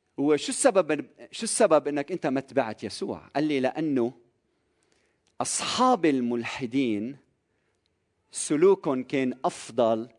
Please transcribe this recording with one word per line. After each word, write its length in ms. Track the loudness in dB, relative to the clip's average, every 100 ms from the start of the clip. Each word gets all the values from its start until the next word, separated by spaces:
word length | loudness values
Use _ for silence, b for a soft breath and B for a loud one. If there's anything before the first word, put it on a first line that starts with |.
| _ -4
وشو 320 | 0 0 0
السبب، 560 | 2 2 4 0 -2 -6 _ -18
شو 120 | -10
السبب 440 | -6 2 4 4 2
إنك 240 | -4 -4
أنت 160 | -6 -4
ما 140 | -4
تبعت 420 | -2 -2 -2 -4
يسوع؟" 440 | -10 -8 -8 -8 -6 -4
قال 80 |
لي: 160 | -2 0
"لأنه 540 | -2 -2 -2 0 -2 -4 _ _ _ _ _ _ _ _ _ _ _ -10
أصحاب 640 | -6 -6 -4 2 2 4 2
الملحدين 1120 | 2 0 -2 -4 -8 -4 -2 0 -2 -6 -10 _ _ _ _ _ _ _ _ _ _ _
سلوكهم 720 | -10 -2 4 6 4 2 -4
كان 300 | -2 -2 -2 -2 -6
أفضل 640 | -6 -10 0 2 2 -4